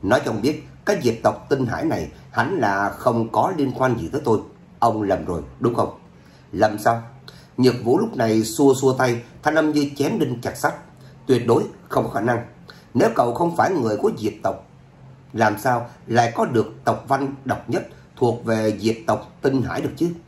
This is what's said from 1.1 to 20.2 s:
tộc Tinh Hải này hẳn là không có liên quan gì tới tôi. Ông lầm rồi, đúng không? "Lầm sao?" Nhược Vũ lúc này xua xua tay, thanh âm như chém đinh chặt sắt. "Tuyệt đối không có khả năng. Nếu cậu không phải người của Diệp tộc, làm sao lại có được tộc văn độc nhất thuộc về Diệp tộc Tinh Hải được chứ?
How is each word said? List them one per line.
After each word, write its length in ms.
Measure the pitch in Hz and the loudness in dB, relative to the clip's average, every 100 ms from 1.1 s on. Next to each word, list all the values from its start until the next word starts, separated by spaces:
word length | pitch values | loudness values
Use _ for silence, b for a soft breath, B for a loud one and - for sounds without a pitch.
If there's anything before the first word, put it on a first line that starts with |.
| 110 | 2
tộc 220 | 107 - - | 0 -2 -2
Tinh 160 | 135 123 | 0 0
Hải 200 | 82 320 | -2 -2
này 260 | 104 73 B B | -2 -6 B B
hẳn 260 | - 175 180 | -4 -2 0
là 300 | 107 98 101 | 0 0 -2
không 400 | - 127 117 113 | -2 0 0 0
có 220 | 107 147 175 | 0 0 0
liên 140 | 131 120 | -2 0
quan 220 | 131 120 | 0 0
gì 100 | - | -4
tới 100 | - 120 | -4 0
tôi. 140 | 107 - - - - | 0 -2 -20 -20 0
Ông 220 | 117 110 | 0 2
lầm 220 | 101 92 85 | 0 0 -2
rồi, 160 | 87 69 - | -6 -8 -2
đúng 160 | 123 117 | -2 0
không? 240 | 101 - - B B B B | -2 -4 -20 B B B B
"Lầm 260 | 90 107 107 | 0 0 2
sao?" 220 | - 117 117 - B B B - | 0 0 -4 -18 B B B 2
Nhược 180 | 123 123 | 2 2
Vũ 160 | 113 156 | 2 2
lúc 160 | 226 - | 2 0
này 280 | 113 110 | 2 2
xua 300 | 110 - 139 | 0 4 4
xua 200 | 131 135 | 6 2
tay, 280 | 131 127 117 B B | 2 0 0 B B
thanh 120 | 151 156 | 0 2
âm 160 | 156 | 2
như 180 | 147 143 - | 2 -2 -2
chém 240 | 139 214 | -2 0
đinh 220 | 139 117 | -2 -2
chặt 160 | - - | -6 -4
sắt. 160 | 143 - - - B B - | -4 -4 -16 -20 B B 0
"Tuyệt 220 | 123 113 | 2 4
đối 160 | - 208 - - | 2 2 -8 -6
không 140 | 131 | -4
có 60 | 113 | -2
khả 120 | - | -2
năng. 240 | 113 120 - - - B B | -2 -2 -4 -18 -20 B B
Nếu 160 | 120 208 226 | 2 2 2
cậu 180 | 120 | 0
không 220 | - 170 - | 0 -2 2
phải 160 | 135 | 0
người 260 | 180 113 104 | 2 0 0
của 140 | - - | 0 0
Diệp 160 | 107 - | -4 -4
tộc, 240 | - 190 - - - - - - - | -6 -6 -12 -20 -20 -20 -20 -20 -12
làm 260 | 104 107 104 | 0 0 2
sao 300 | 131 120 - B - | 0 0 -4 B -2
lại 240 | 117 117 - | 2 2 0
có 100 | 208 | 0
được 280 | 120 - - | 0 -2 -2
tộc 220 | - 113 - | -4 -4 -2
văn 280 | 135 139 143 127 | -2 -2 -6 -6
độc 240 | 120 - | -6 -4
nhất 180 | 175 - B B - | -6 -6 B B -2
thuộc 300 | 120 113 113 | 0 0 -2
về 320 | 110 110 101 | 0 0 0
Diệp 160 | 110 113 - | -2 -2 -2
tộc 240 | 107 - - | -4 -4 -2
Tinh 200 | 139 135 | 0 0
Hải 200 | 101 113 | -2 -4
được 120 | 156 - | -6 -2
chứ? 120 | 170 170 | -2 -4